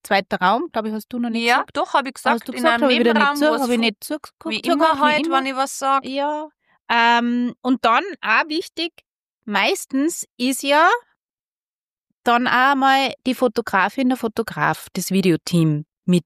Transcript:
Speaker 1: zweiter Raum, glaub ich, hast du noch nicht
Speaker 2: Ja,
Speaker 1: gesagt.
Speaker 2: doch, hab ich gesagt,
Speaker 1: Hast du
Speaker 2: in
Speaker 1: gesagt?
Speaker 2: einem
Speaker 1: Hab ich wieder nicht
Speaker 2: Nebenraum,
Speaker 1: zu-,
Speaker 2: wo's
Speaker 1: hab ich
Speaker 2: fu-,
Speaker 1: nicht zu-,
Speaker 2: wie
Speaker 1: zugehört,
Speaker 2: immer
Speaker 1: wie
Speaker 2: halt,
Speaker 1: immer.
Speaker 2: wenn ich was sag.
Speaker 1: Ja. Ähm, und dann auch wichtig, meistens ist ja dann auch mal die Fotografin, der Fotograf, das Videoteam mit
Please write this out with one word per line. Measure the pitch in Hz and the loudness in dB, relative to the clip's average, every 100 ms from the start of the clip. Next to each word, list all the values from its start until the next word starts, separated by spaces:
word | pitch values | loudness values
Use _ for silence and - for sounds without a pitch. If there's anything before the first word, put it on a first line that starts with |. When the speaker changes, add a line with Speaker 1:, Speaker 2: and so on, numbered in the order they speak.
Speaker 1:
zweiter | - 196 196 196 | -2 -2 0 0
Raum, | 190 233 330 | 2 0 -2
glaub | 233 214 | -6 -6
ich, | |
hast | 214 - | -8 -10
du | 247 | -8
noch | 240 | -4
nicht | 226 233 | -2 2
Speaker 2:
Ja, | 262 | 0
Speaker 1:
gesagt. | - 277 | 0 -4
Speaker 2:
doch, | 349 302 | 0 -2
hab | 269 | -2
ich | |
gesagt, | - 262 233 | -6 -2 -2
Speaker 1:
Hast | - | -4
du | |
Speaker 2:
in | 247 | -2
Speaker 1:
gesagt? | 320 302 | 0 2
Speaker 2:
einem | |
Speaker 1:
Hab | 294 | 2
ich | 247 | 2
wieder | 233 226 | 2 2
nicht | |
Speaker 2:
Nebenraum, | 285 285 | 2 2
Speaker 1:
zu-, | 302 | 0
Speaker 2:
wo's | 294 | 2
Speaker 1:
hab | 254 | 0
ich | 240 | 0
Speaker 2:
fu-, | |
Speaker 1:
nicht | 226 214 | 0 -4
zu-, | - 294 - _ - | -10 -10 -12 _ -8
Speaker 2:
wie | 220 | -6
Speaker 1:
zugehört, | 262 | -2
Speaker 2:
immer | 302 320 294 | 2 2 2
Speaker 1:
wie | |
Speaker 2:
halt, | 294 302 320 | 2 2 0
Speaker 1:
immer. | 269 | 0
Speaker 2:
wenn | 269 | -2
ich | 262 | -2
was | 277 - | -4 -2
sag. | 269 269 254 | -2 -2 -2
Speaker 1:
Ja. | 277 285 302 302 _ _ _ - | -4 -4 -4 -8 _ _ _ -4
Ähm, | 233 233 240 240 240 240 - | 2 4 2 2 -2 -4 -4
und | 247 262 | -2 0
dann | 226 240 392 320 | 2 2 0 -8
auch | 202 226 240 | 0 0 0
wichtig, | 311 - - 330 _ _ _ _ _ - | -4 -6 -8 -8 _ _ _ _ _ -4
meistens | 202 208 381 - 269 302 - - - | 0 0 -2 -4 -4 -4 -4 -14 -4
ist | 247 262 | -4 -2
ja | 277 285 349 480 _ _ _ _ _ _ _ _ _ _ _ _ | 0 4 4 2 _ _ _ _ _ _ _ _ _ _ _ _
dann | - 240 247 | 0 2 2
auch | 247 269 277 | 2 2 2
mal | 269 269 269 - - | 2 2 0 -4 -6
die | |
Fotografin, | 247 247 226 - 190 190 - 254 | 0 0 0 -2 0 0 0 -2
der | 254 | 0
Fotograf, | 226 - - - 151 156 - | -4 -4 -6 -2 -2 -2 -6
das | - - | -8 -2
Videoteam | 190 185 156 - 170 160 151 - _ - | 0 2 0 0 0 2 0 -6 _ 0
mit | 180 | 0